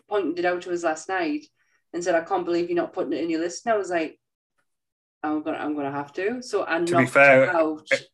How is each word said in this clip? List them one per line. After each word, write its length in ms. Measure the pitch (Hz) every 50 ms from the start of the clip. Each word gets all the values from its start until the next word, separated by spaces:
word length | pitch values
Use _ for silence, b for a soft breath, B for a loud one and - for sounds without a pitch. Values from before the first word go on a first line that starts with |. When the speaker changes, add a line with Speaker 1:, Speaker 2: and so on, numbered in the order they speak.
| _
Speaker 1:
pointed 320 | - 208 202 185 143 170 175
it 60 | 170
out 160 | 180 180 180 175
to 80 | 185 175
us 100 | 175 170
last 260 | 160 160 - - -
night 360 | 190 185 170 151 147 151 - - _ _ _ _ _ _ _ _ -
and 100 | 170 175
said, 120 | 180 170
"I 60 | 165
can't 240 | 165 - 196 180 175
believe 240 | 170 170 170 175 175
you're 60 | 175
not 180 | 170 160 - -
putting 200 | - - 135 151
it 100 | 131 160
in 60 | 170
your 100 | 160 160
list." 240 | 170 180 175 - -
And 80 | 233 220
I 40 |
was 120 | 208 190 175
like, 300 | 175 170 160 143 - _ _ _ _ _ _ _ _ _ _ _ _ _ _ _ _ _ _ _ _ _ -
"I'm 180 | 151 151 151 151
gonna, 140 | 156 156
I'm 180 | - - 147 151
gonna 160 | 147 139 139
have 220 | 143 139 143 - -
to." 280 | 180 185 214 247 254
So 240 | 240 - - 196 185
I 120 | - 160 170
Speaker 2:
To 60 | 175
be 60 | 170 175 - 127
Speaker 1:
knocked 80 | 127
Speaker 2:
fair, 440 | - 143 139 139 135 131 135 127 -
Speaker 1:
out 320 | 165 160 156 156 151 - -
Speaker 2:
it 120 | 135 131 - -